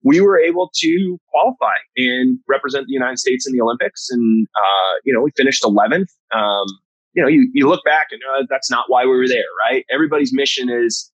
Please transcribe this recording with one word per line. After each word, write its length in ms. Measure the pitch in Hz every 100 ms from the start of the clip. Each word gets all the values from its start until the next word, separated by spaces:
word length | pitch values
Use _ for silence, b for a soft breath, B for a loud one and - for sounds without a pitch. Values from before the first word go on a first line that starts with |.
we 180 | 131 160
were 180 | 196 190
able 320 | 165 170 180 -
to 440 | 160 175 190 180 _
qualify 420 | 147 214 254 113 95 - -
and 400 | 127 123 127 127 -
represent 380 | 135 135 139 123
the 60 |
United 240 | 135 123 127
States 280 | - 127 139
in 60 |
the 60 | 127
Olympics. 480 | 117 120 120 - -
And, 380 | 123 113 110 107 107
uh, 380 | 98 98 95 90
you 80 | -
know, 80 | 120
we 120 | 143 -
finished 300 | 135 135 113
eleventh. 460 | 104 107 160 190 _ _
Um, 340 | 113 104 101 98 98 _ _ _
you 80 | -
know, 60 | 139
you, 220 | 156 127
you 140 | 131 143
look 160 | 175
back 240 | - 151 151
and, 100 | 117 131 135
uh, 80 | 131
that's 200 | 135 -
not 160 | 123 120
why 160 | 123
we 140 | 127 127
were 100 | 127
there, 160 | 123 82 90 110
right? 160 | 135 -
Everybody's 420 | 131 160 151 139
mission 380 | 127 139 - 123
is 420 | 120 117 110 -